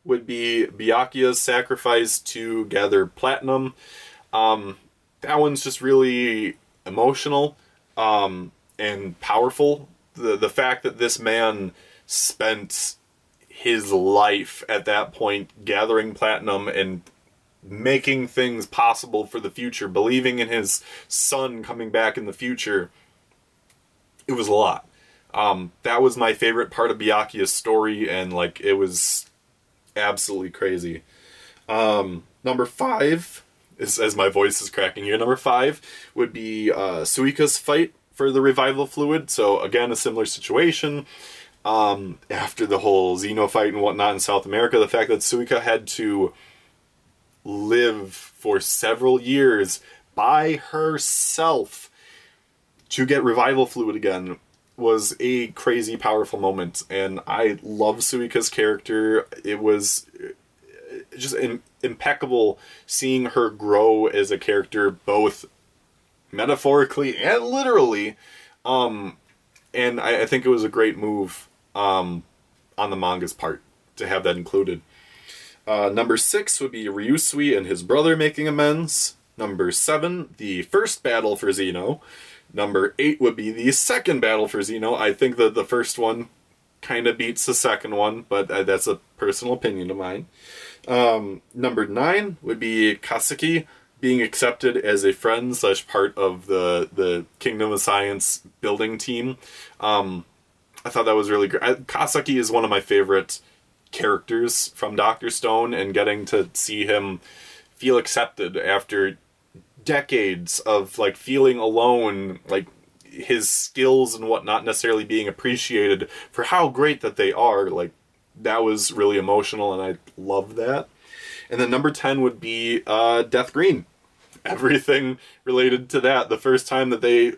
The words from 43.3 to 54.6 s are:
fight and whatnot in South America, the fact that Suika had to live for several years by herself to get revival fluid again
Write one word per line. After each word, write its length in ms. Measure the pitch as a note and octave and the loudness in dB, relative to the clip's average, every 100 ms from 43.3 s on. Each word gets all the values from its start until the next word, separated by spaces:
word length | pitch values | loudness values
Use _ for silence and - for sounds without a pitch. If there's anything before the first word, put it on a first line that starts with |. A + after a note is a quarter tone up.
| G#2+ G#2 | 0 0
fight 220 | A2+ G#2 | 2 0
and 100 | G#2 | 0
whatnot 300 | G2+ G2 G#2 | -2 2 0
in 80 | G2 | 0
South 260 | - G2 G2 | -2 -2 0
America, 320 | G#2+ A#2 A#2 | 0 2 4
the 80 | G#2 | 2
fact 220 | A2+ A2 | 2 0
that 120 | G#2 | 0
Suika 420 | - A#2+ A#2+ A#2+ | 0 -2 0 -2
had 240 | A#2 A2+ A2 | 0 -2 -2
to 440 | - G#2+ G2+ F2+ - - _ _ _ _ _ _ _ _ _ | -4 -2 0 0 -4 -20 _ _ _ _ _ _ _ _ _
live 680 | G#2 G2+ G#2+ A#2+ A#2+ G#2+ F#2+ | -12 -6 0 2 2 -2 -8
for 460 | - - - G#2+ G2 | -14 -16 -8 -2 0
several 600 | - - A2+ A2+ B2+ B2+ | 0 -2 -2 2 2 2
years 600 | A#2+ C#3 C3 G#2+ F#2 - - - _ | 2 4 4 4 2 -4 -12 -20 _
by 400 | - B2+ D3+ D#3+ D3+ - | 0 4 4 2 -2 -6
herself 1200 | D#3 D#3 D3+ - - - - E3 C3+ G2 - - _ - - - _ _ _ _ _ - | -4 -2 -2 -2 -2 -2 0 2 2 -2 -10 -16 _ -20 -20 -20 _ _ _ _ _ -8
to 140 | - | -2
get 200 | B2+ C#3 | 2 2
revival 420 | B2 A#2 C3+ C3 B2 | 2 2 2 2 0
fluid 300 | B2+ A2 G#2+ | -2 -4 -2
again 420 | G2+ F#2 F2+ F2 _ _ | -2 -2 -6 -12 _ _